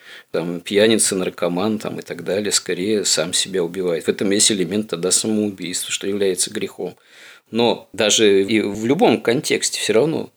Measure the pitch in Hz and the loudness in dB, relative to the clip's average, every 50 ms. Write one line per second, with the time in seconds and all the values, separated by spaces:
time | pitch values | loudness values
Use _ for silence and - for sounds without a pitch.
0 | - - - - - _ - 85 82 87 87 85 - - 104 98 107 113 113 101 | -20 -20 -20 -20 -18 _ -6 -4 -4 -4 -6 -6 -6 0 2 4 6 6 4 4
1 | - - 104 92 92 90 - - 90 87 87 87 98 110 110 104 - 87 82 - | 2 0 0 -2 -2 -4 -4 -4 -4 -2 -2 0 -2 -2 -2 -2 -4 -8 -8 -10
2 | - - 85 85 85 90 90 101 107 98 92 - - - 90 87 92 107 110 104 | -10 -10 -10 -10 -6 -4 -2 -2 -2 -2 -2 -2 -2 -2 -4 -4 -2 0 0 0
3 | 85 - - - 78 87 - - - 98 95 92 85 82 87 95 92 90 82 78 | 0 0 0 0 0 -2 -2 -2 -4 -2 -2 -2 -2 -2 -2 -4 -2 -2 -2 -2
4 | - - 98 - 117 98 98 107 - - 113 95 90 80 98 107 107 - - 85 | 0 -2 -2 0 0 0 2 2 2 2 2 0 -2 -2 -2 -4 -4 -4 -6 -4
5 | 87 92 92 - - 113 110 107 107 104 95 92 90 85 90 - - - - - | -2 0 0 0 0 0 0 0 0 -2 -4 -6 -10 -8 -6 -6 -6 -6 -8 -6
6 | - 98 101 101 101 95 90 - - - 104 107 98 95 - - 95 87 - _ | -4 -4 -2 0 0 0 0 0 -4 -4 -4 -6 -6 -6 -8 -8 -10 -10 -10 _
7 | _ _ - - - - - - _ - 110 113 120 113 92 - - _ - 95 | _ _ -20 -20 -20 -20 -20 -20 _ -6 -2 2 2 2 2 0 -4 _ -2 0
8 | 107 104 101 117 110 101 98 98 98 98 113 107 101 104 101 107 110 120 143 180 | 2 2 4 6 6 6 6 6 4 4 2 2 2 0 -2 -4 0 0 2 4
9 | 247 180 120 107 - 117 117 147 - - 120 - - - - - - - 202 110 | 6 4 4 4 2 2 0 0 0 0 -2 0 -2 -4 -4 -4 -2 2 4 4
10 | 139 165 151 117 104 - _ | 4 2 0 -4 -6 -8 _